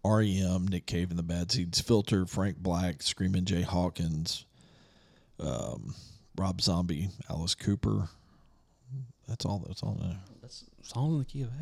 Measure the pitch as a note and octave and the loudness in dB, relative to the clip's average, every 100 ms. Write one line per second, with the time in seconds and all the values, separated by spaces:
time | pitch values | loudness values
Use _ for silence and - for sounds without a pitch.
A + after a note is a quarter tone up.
0 | G2 A2 G#2 F#2+ F#2 F#2 F#2 F2+ - E2+ | 4 6 6 4 4 4 2 0 0 0
1 | F2+ F2 E2+ F2 F2 - F2 - - A2 | 0 0 0 0 0 0 0 0 4 4
2 | G2 G2+ F2+ - G2 F2+ F#2 E2+ F#2 D#2+ | 4 2 2 0 0 0 0 2 0 -2
3 | - - F#2+ F#2 F2+ F2 F2 F2+ F2 - | -4 0 2 2 2 0 2 2 0 0
4 | E2 D#2 E2 - - - - - - - | -2 -2 -2 -6 -10 -20 -20 -20 -20 -20
5 | - - _ - D2+ A#1 - A#1 - - | -20 -20 _ -8 -4 -4 -4 -8 -8 -12
6 | - - - - F#2+ F2+ - F2 F2 D2+ | -14 -20 -12 -4 -2 0 2 2 2 0
7 | F#2+ - - D#2 E2+ - - G2+ A2 G#2 | -2 -4 -6 -4 -2 0 2 2 2 0
8 | F2+ - - - - _ _ _ B2+ C3+ | -2 -6 -20 -20 -20 _ _ _ -12 -12
9 | B2 - - A2 - G2+ - F#2+ - G2+ | -12 -14 -8 -4 -2 -2 -4 -6 -4 -2
10 | F#2 F#2+ F#2+ - B2 - - - - A#2 | -4 -6 -10 -18 -18 -18 -20 -20 -10 -2
11 | D3 D#3 C3 C#3 A#2+ C3+ | 0 0 -2 -4 -6 -6